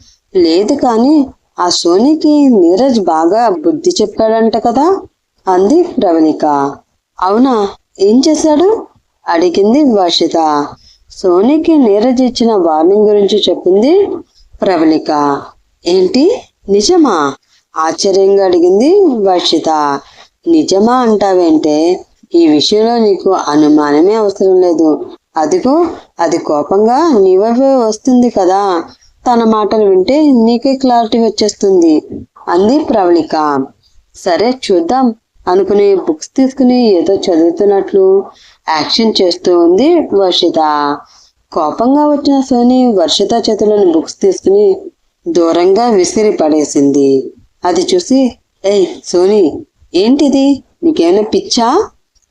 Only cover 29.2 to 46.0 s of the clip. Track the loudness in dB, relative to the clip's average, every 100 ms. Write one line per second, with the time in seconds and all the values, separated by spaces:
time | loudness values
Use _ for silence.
29.2 | -2 0 0 0 0 0 2 2 0 0
30.2 | 2 2 2 0 -2 -2 0 0 0 0
31.2 | -2 -2 -4 -2 0 2 2 0 -2 -12
32.2 | -18 _ -4 0 0 0 0 -2 0 0
33.2 | -2 -4 -2 -4 -6 _ _ _ _ -10
34.2 | -4 -2 -2 -4 -2 -2 0 0 -2 -4
35.2 | _ _ -2 -2 0 0 2 0 -2 -6
36.2 | -6 -2 -2 0 0 2 2 2 0 -2
37.2 | 0 0 0 0 0 0 0 2 2 2
38.2 | -2 -12 _ _ -6 -4 -4 -2 0 0
39.2 | -2 -2 0 2 2 2 2 2 0 0
40.2 | 0 0 0 0 -2 -2 -4 -6 -12 _
41.2 | _ _ _ -6 -4 -2 0 0 0 0
42.2 | 0 -2 0 0 2 2 2 0 0 -2
43.2 | -2 -2 -2 -2 0 2 2 0 -4 -4
44.2 | -2 -2 0 2 2 0 -6 -20 _ _
45.2 | -6 -2 0 0 0 2 0 0